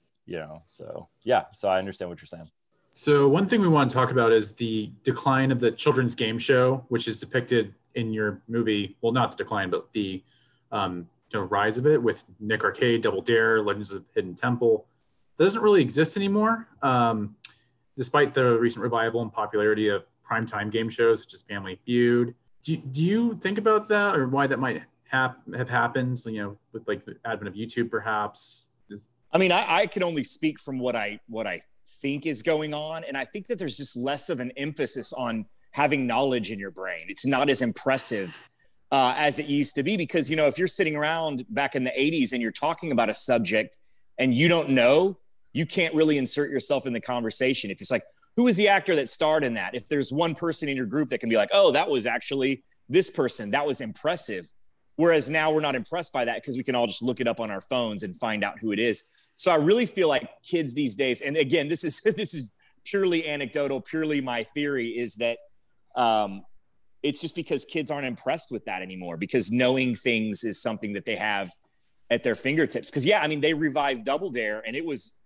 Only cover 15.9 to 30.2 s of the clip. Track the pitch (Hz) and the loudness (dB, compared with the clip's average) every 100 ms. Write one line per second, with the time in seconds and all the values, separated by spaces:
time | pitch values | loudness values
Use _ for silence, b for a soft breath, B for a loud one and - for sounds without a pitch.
15.9 | 135 160 202 196 202 220 226 - - 139 | 2 0 2 0 2 2 0 -4 -4 2
16.9 | 123 117 113 104 - - B B B _ | 4 2 0 -4 -8 -18 B B B _
17.9 | - 127 147 143 139 123 113 117 117 117 | -6 0 4 4 4 4 4 2 0 -2
18.9 | 117 113 120 110 107 104 107 107 107 107 | 0 0 -2 -4 -4 -2 2 2 4 2
19.9 | 101 - _ - 113 113 104 107 113 113 | 0 -6 _ -4 -4 -2 -4 -2 -2 -2
20.9 | - 117 110 - - - 101 95 92 - | 2 4 4 -2 -16 -10 -10 -10 -10 -2
21.9 | 120 120 120 120 - _ _ 156 160 135 | 2 4 4 2 -4 _ _ -6 -6 -4
22.9 | 135 170 220 233 208 185 208 214 214 208 | 0 2 2 0 -2 -4 0 4 2 4
23.9 | 208 202 170 127 135 139 127 127 90 - | 2 2 2 2 2 2 0 -2 -4 -10
24.9 | _ - 131 127 - - 127 120 120 117 | _ -4 -2 -2 -4 -12 -8 -2 0 0
25.9 | 127 127 120 117 107 101 101 _ 113 - | 0 -2 -4 -6 -8 -8 -12 _ -12 -6
26.9 | 101 - - 117 104 101 95 117 120 117 | -6 -8 -12 -8 -8 -8 -10 -6 -2 -2
27.9 | 113 110 107 104 - - - - _ - | -2 -2 -2 -4 -6 -10 -12 -16 _ -20
28.9 | 208 _ _ _ 170 190 180 - 170 208 | -20 _ _ _ 0 2 2 2 0 0
29.9 | 202 175 160 | -2 -2 -2